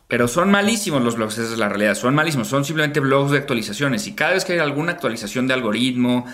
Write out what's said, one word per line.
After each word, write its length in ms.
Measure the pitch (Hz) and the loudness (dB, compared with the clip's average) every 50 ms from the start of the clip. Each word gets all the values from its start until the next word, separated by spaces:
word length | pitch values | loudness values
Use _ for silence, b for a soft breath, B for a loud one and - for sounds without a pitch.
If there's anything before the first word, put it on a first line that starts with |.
| _ _ | _ _
pero 200 | 127 117 120 123 | 0 2 2 2
son 240 | - 175 180 196 | 2 2 2 4
malísimos 500 | 202 202 202 214 233 220 - 208 170 135 | 4 4 4 2 0 0 -2 -2 0 2
los 140 | 120 117 110 | 2 0 0
blogs, 240 | 113 110 107 104 117 | 0 -2 -4 -2 -4
esa 120 | 113 113 | -4 -4
es 60 | 113 113 | -2 -2
la 100 | 110 104 | -2 0
realidad. 280 | 101 101 104 104 98 | 0 2 2 2 2
Son 180 | - - 123 139 | 2 0 2 2
malísimos, 340 | 147 156 170 151 131 110 104 | 2 2 2 0 -2 -2 0
son 160 | 135 143 139 | 0 -2 -2
simplemente 360 | 139 160 156 151 147 147 156 | -2 -2 -2 -2 0 0 0
blogs 320 | 139 135 135 139 139 139 | 2 2 2 2 4 2
de 80 | 143 139 | 2 0
actualizaciones. 680 | 139 - 135 113 104 107 101 113 143 143 127 104 104 | 0 0 -4 -4 -4 -4 -4 -2 -2 -2 0 -2 -4
Y 80 | 101 104 | -6 -4
cada 200 | - 147 160 185 | -2 0 2 2
vez 120 | 190 185 | 0 0
que 80 | - 175 | 0 0
hay 60 | 170 | 0
alguna 320 | 156 143 143 143 156 170 | 0 0 -2 -2 -2 -2
actualización 560 | 175 170 147 123 110 110 107 101 - 127 123 131 | -4 -2 -4 -4 -4 -4 -8 -6 -4 -2 0 0
de 80 | 131 | 0
algoritmo 680 | 127 120 107 104 113 123 131 127 123 123 123 123 123 120 B | 0 0 0 0 0 0 0 0 2 2 2 2 0 -2 B